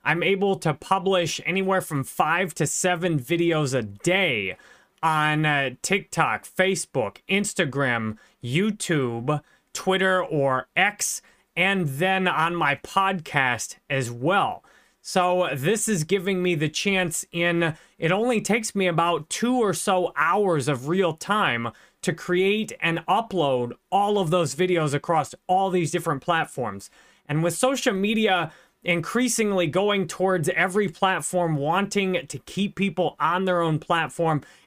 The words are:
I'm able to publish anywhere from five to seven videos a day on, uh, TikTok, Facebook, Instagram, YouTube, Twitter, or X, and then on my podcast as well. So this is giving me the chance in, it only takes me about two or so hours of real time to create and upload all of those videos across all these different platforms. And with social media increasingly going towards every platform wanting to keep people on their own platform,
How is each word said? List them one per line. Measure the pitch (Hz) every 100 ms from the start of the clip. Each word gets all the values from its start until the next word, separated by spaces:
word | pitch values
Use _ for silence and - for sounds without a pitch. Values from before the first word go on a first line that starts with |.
I'm | - 165
able | 165 196 196 190
to | -
publish | 143 - 190 185 190 165 - -
anywhere | 180 190 190
from | 160 147
five | 131 - 156 170 185
to | - 151
seven | - 180 180 180 156
videos | 120 170 170 160 143
a | 131
day | 107 101 - 185 185 117 95 92 - - _ _
on, | 160 156 151 151 156
uh, | 147 135 127
TikTok, | - 196 - - 143 107 -
Facebook, | - 190 190 - 135 107 - -
Instagram, | 190 202 - 160 127 135 117 110 107 - _
YouTube, | 120 139 214 208 - 156 127 117 123 147 - _ _
Twitter, | - - 185 190 185
or | 170 156 135 131 -
X, | - 190 208 - - - _ _ -
and | 185 196 160
then | 135 185 190 185
on | 147 160 170
my | 147
podcast | 143 - - 190 196 156 147 131 117 - - -
as | 139 120
well. | 120 135 196 131 90 - _ _ _
So | - 190 180 180 175
this | 135 143 220 -
is | 202
giving | 156 196 180 190
me | 180 170
the | 156
chance | - 202 190 180 - -
in, | 175 175 170 165 156 - -
it | 160
only | 185 240 226
takes | - 226 220
me | 196 185
about | 160 170 165 151
two | - 233 254
or | 214
so | 160 - 185 180 -
hours | 156 190 202 160 127
of | 135 135
real | 185 180
time | 156 - 208 175 117 117 - - _
to | -
create | 147 - 180 190 208 214 -
and | 170 165 -
upload | 196 226 190 147 127 120 - _
all | 190 202 208
of | 170
those | 175 160 135
videos | 180 175 151
across | 139 - 165 135 - -
all | 185 190
these | 180 160
different | 175 170 139
platforms. | - 165 170 - 117 98 - - - _ -
And | 151
with | 165
social | 165 254 269 247
media | 196 202 220 214 185 156 - _ _
increasingly | - 170 - 233 247 233 214 196 170
going | 170 208 202 180
towards | - 190 185 143
every | - 185 185 202
platform | - 190 180 143 180 170 151
wanting | 143 180 202 202 190 180 -
to | 135
keep | - - 202
people | - 196 156 170 -
on | 151 175
their | 190 180
own | 165 151
platform, | - 170 151 - 165 151 - -